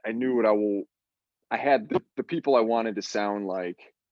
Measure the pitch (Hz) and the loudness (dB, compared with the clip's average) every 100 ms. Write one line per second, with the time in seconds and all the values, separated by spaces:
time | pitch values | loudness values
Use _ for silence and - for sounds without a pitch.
0 | 110 113 131 123 110 104 104 101 - _ | -6 -4 0 2 4 4 2 -2 -6 _
1 | _ _ _ _ - 120 135 135 107 120 | _ _ _ _ -8 -2 2 2 2 -4
2 | _ - - 165 143 127 110 117 113 101 | _ -10 -6 -4 2 2 4 0 -2 -4
3 | - 110 104 104 98 92 90 90 - _ | -4 -2 -2 -2 -4 -4 -6 -10 -18 _
4 | _ | _